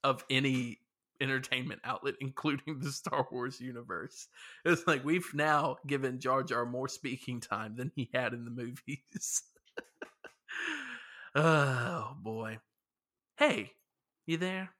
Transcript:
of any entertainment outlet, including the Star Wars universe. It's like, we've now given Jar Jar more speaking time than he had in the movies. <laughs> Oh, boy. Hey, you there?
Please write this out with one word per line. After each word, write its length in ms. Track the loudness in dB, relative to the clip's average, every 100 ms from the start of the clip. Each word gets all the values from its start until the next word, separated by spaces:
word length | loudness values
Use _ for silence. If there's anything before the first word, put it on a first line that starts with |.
of 220 | 2 0 2
any 500 | 4 4 4 0 -6 _ _ _ _
entertainment 580 | 0 0 0 -2 -2 -6 -6
outlet, 300 | -4 -4 -4
including 600 | -6 -2 0 0 -2 -6
the 120 | -4
Star 340 | -4 -2 0 0
Wars 300 | -2 -4 -6
universe. 680 | -10 -10 -6 -6 -6 -12 -18 -18 -20 -2 2
It's 200 | 4 4
like, 180 | 2 4
we've 280 | 2 2
now 440 | 0 4 6 4 -2 -2
given 320 | 0 0 0
Jar 240 | 2 2
Jar 220 | 2 0 0
more 220 | -2 -4
speaking 500 | -4 -6 -6 -4 -6
time 360 | -4 -4 -4 -4
than 140 | -4 -2
he 140 | 0
had 200 | 0 0
in 100 | -2 -6
the 60 |
movies. 920 | -6 -6 -8 -8 -10 _ -8 -4 -4 -4
<laughs> 40 | _ _ -14 -14 _ -16 _ -20 _ -10 -6 -4 -4 -6 -12 -14 -16 -2 4
Oh, 800 | 8 8 6 4 0 -2 -4 -8
boy. 380 | -6 -6 -6 -8 _ _ _ _ _ _ _ 2
Hey, 340 | 4 4 -2 -12 _ _ _ _ -2
you 100 | 0
there? 320 | 0 -2 -6 _